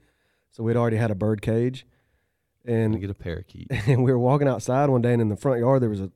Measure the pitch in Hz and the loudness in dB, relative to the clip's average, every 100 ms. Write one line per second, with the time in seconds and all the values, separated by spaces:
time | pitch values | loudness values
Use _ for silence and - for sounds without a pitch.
0 | _ _ _ _ _ - 113 117 117 110 | _ _ _ _ _ -6 -2 0 0 0
1 | 117 98 107 107 113 113 123 131 - _ | 0 0 -2 -2 -2 0 0 -4 -12 _
2 | _ _ _ _ _ _ 123 113 110 107 | _ _ _ _ _ _ -4 0 0 -2
3 | 98 98 92 82 - 90 - 113 107 127 | -4 -10 -10 -10 -12 -16 -8 -4 2 2
4 | 127 127 123 143 139 110 - 127 143 127 | 4 2 2 2 2 0 -2 0 2 2
5 | 120 120 107 101 143 120 120 135 117 101 | 2 2 0 0 -2 0 2 2 2 -2
6 | 95 | -8